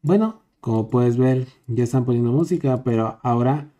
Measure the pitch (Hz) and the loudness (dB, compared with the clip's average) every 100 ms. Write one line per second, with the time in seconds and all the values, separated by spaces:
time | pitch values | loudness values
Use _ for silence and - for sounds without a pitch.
0 | 147 202 220 - _ _ - 110 110 123 | 2 2 0 -4 _ _ -4 -2 0 2
1 | 123 120 127 127 123 _ - 117 120 131 | 2 2 2 0 -4 _ -6 -4 0 0
2 | 123 120 120 131 170 175 139 127 127 113 | 0 0 2 0 0 -2 -2 -2 -2 -2
3 | 110 - 127 120 123 147 147 _ | -2 -4 -2 0 0 -2 -6 _